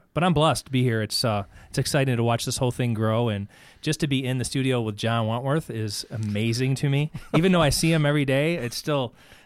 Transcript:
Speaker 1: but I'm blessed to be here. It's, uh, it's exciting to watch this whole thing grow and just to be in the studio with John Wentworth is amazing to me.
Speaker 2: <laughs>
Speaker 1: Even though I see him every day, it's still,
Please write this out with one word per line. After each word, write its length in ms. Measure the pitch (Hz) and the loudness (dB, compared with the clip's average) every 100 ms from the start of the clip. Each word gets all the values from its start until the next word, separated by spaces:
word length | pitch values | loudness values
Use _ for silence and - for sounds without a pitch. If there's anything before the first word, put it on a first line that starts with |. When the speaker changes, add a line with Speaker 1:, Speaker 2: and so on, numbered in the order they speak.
| - | -8
Speaker 1:
but 80 | 151 180 | 0 2
I'm 80 | |
blessed 320 | 147 156 123 - | 4 4 2 -2
to 60 | |
be 120 | 131 | 0
here. 180 | 127 113 | 2 0
It's, 220 | 107 - | -2 -2
uh, 200 | 120 104 - - - | 0 -2 -4 -14 -8
it's 80 | - | -4
exciting 400 | - 147 135 120 | 0 0 0 2
to 60 | |
watch 200 | 117 117 131 | 2 0 -2
this 120 | - | -2
whole 140 | 123 | -2
thing 220 | - 120 | 0 -2
grow 360 | 110 110 113 120 | 0 0 0 0
and 180 | 101 98 - - - | -2 -6 -14 -20 -8
just 220 | 151 160 | -6 -2
to 60 | 151 | 0
be 180 | 135 127 | 0 0
in 120 | 127 | -2
the 60 | |
studio 380 | 117 139 131 123 | -2 -2 0 0
with 160 | 110 104 | -2 -2
John 300 | 113 117 110 | 0 0 0
Wentworth 420 | 117 135 156 - | -2 -2 -2 -4
is 360 | 110 110 104 - | -6 -6 -6 -8
amazing 640 | 117 107 104 113 117 131 131 | -6 -4 0 0 0 0 0
to 140 | 143 | 0
me. 200 | 139 151 - | 0 -2 -6
Speaker 2:
<laughs> 120 | - 190 | -2 2
Speaker 1:
Even 180 | 185 | 4
though 80 | 180 | 4
I 80 | 147 | 4
see 220 | - 160 | 2 2
him 140 | 160 147 | 2 2
every 200 | 147 139 | 2 2
day, 300 | 135 156 170 | 2 0 -2
it's 200 | 120 - | -6 -6
still, 380 | - 143 120 - - - | -2 -2 -2 -8 -20 -20